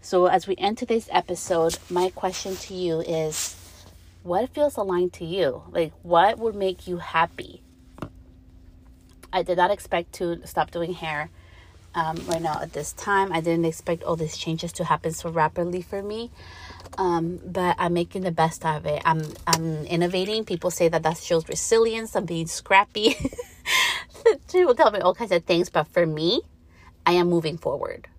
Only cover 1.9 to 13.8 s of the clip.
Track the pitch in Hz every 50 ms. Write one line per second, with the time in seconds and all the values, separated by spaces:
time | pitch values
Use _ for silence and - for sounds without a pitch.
1.9 | 180 180 180 190 185 - - 185 185 - - 202 190 180 - - 196 185 180 175
2.9 | 160 160 165 - 170 160 156 156 151 - - - - - - - - - - -
3.9 | - - - - - - - 175 175 190 233 262 - 311 294 294 - - 208 190
4.9 | 180 175 180 180 - - 180 160 175 196 175 139 120 - - - - 170 170 151
5.9 | - - - 175 175 170 180 202 226 220 226 226 208 202 196 190 185 185 - -
6.9 | 180 175 165 - - 165 165 170 - - - - - - - - - _ - -
7.9 | - - - - - - - - - - - - - - - - - - - -
8.9 | - - _ - - - - - - 185 170 175 180 170 180 185 202 - - -
9.9 | - 175 175 - - - 190 175 170 170 - - - 180 156 - - 170 170 165
10.9 | 185 170 170 160 156 147 151 165 - - - - - - - - - - - -
11.9 | - 170 160 160 165 165 180 - 170 165 165 160 151 156 - 160 - 143 151 -
12.9 | - - - 214 202 196 196 196 170 165 160 170 165 170 165 165 160 -